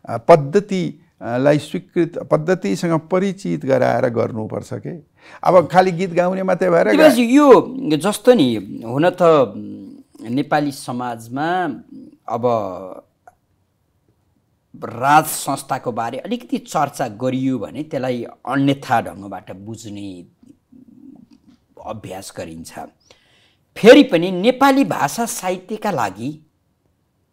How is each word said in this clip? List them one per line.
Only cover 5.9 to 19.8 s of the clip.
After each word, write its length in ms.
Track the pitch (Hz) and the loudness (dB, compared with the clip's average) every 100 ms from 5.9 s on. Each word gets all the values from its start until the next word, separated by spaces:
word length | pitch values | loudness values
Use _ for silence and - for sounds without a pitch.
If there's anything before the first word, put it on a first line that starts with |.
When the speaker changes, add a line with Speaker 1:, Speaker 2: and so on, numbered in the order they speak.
Speaker 1:
गीत 220 | 165 185 | 2 -2
गाउने 300 | 170 180 190 | 0 0 -2
मात्रै 260 | 190 185 185 | -2 0 2
भएर 220 | 170 208 | 2 4
Speaker 2:
दिपेश, 220 | 294 311 | 6 6
Speaker 1:
गा- 60 | 240 | 6
Speaker 2:
यो 560 | 233 277 285 196 - - 151 151 | 4 6 10 8 6 -6 -2 0
जस्तो 360 | 185 208 254 | 0 0 4
नि, 480 | 240 131 110 98 - 113 | 6 4 0 -4 -12 -6
हुन 240 | 131 175 | 0 0
त 440 | 180 170 156 113 104 104 156 - - _ _ 110 | 4 4 6 4 -2 -12 -14 -16 -20 _ _ -6
नेपाली 420 | 127 143 151 147 | -4 0 -2 -2
समाजमा 920 | 135 - 123 123 113 113 131 160 185 170 - - - - _ - | -6 -10 -8 -8 -10 -10 -6 -4 -4 -4 -8 -14 -20 -20 _ -8
अब 120 | 117 120 113 98 90 92 - _ _ _ _ _ _ _ _ _ _ _ _ _ _ _ _ _ - | -2 0 0 -4 -10 -14 -18 _ _ _ _ _ _ _ _ _ _ _ _ _ _ _ _ _ -16
राज 500 | 110 110 131 151 156 | -14 -4 4 4 4
संस्थाको 640 | - - 135 - 135 127 | -6 -6 -6 -6 -6 -6
बारे 260 | 113 117 127 | -6 -6 -8
अलिकति 400 | 190 240 - 226 | -6 -8 -6 -8
चर्चा 500 | - 170 143 - 131 | -4 -2 -2 -2 -8
गरियो 520 | 101 127 127 131 127 | -4 -4 -2 -2 -2
भने 240 | 98 120 | -6 -10
त्यसलाई 400 | 156 143 127 123 | -8 -6 -4 -4
अन्यथा 800 | 113 - 113 139 139 139 - 117 | -8 -12 -4 0 2 0 0 0
ढङ्गबाट 500 | 92 90 98 92 - | 0 -10 -14 -14 -14
बुझ्ने 760 | 95 101 107 | -16 -14 -14